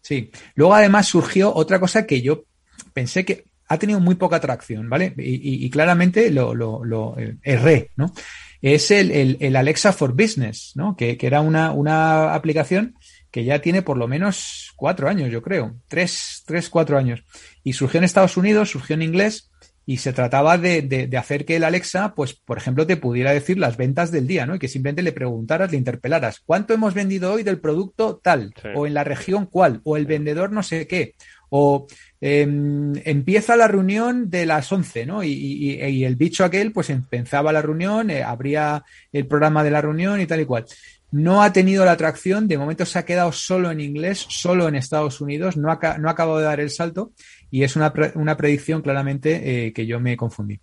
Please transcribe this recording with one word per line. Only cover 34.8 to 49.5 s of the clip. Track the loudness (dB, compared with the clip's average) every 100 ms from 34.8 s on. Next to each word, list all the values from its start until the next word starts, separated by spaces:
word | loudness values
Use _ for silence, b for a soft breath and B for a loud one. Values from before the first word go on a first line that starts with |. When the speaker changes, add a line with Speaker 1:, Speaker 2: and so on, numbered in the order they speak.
| -2 -6 -6
Speaker 1:
¿no? | -6
Y, | -4
y, | -4 -6 -4 -4
y, | -4
y | -2 0
el | 0 2
bicho | 0 2
aquel, | 0 2 -2
pues, | -2 -4
empezaba | -4 -4 -6 -4 -2 2
la | 0
reunión, | 0 -2 -2 -2 -2
eh, | -4
abría | -4 -6 -4 -2 -2 -4 _ b b
el | -6 -2
programa | 2 4 4
de | 2
la | 2
reunión | 0 -2 -2 -2
y | -2
tal | -2
y | -2
cual. | -4 -6 B B B _
No | 0 4 6
ha | 6
tenido | 6 4 4
la | 4
atracción, | 4 0 -2 -2 0 0
de | -2
momento | -2 -4
se | -4 -4
ha |
quedado | -2 0 0
solo | -2 -4 -2 0
en | -2
inglés, | -6 -4 -4 -6 -8
solo | -6 0 2 2
en |
Estados | 0 -2 -2 -2 -4
Unidos, | -8 -4 -4 -2
no | -2
ha | 0
ca-, | -2 -2
no | -2
ha |
acabado | 0 0 2
de |
dar | 0 0
el | -4
salto, | -4 -6 -6 -10 _ B B B
y | 0
es | 0 2
una | 0
pre-, | 2 -2 0
una | -2 0
predicción | 0 0 -2 -4
claramente, | -2 -2 -2 -2 -2 -2 -2